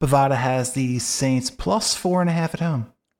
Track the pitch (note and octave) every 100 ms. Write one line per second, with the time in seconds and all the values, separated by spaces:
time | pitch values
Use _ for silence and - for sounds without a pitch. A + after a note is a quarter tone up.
0 | D3 C#3 C3+ C3 C3 B2+ B2 - B2+ B2
1 | - - C3+ C3 - - - G#3 - -
2 | F#3 F3+ F3 E3 E3 - E3+ D3 A2 _
3 | _